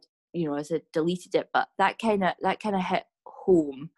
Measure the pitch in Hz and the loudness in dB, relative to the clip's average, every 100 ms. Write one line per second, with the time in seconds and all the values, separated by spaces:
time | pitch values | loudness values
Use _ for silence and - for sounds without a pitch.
0 | _ _ _ 175 156 143 151 156 - 165 | _ _ _ -4 -2 -4 -4 -6 -4 -2
1 | 165 175 - 233 - 131 - - 190 - | 0 -2 -2 -2 0 -2 0 0 0 0
2 | 226 208 175 - 190 - 214 190 185 175 | 0 2 0 0 -2 -2 -2 -2 -2 -4
3 | - _ - - - 170 147 135 156 | -6 _ -20 -4 4 4 4 -4 -12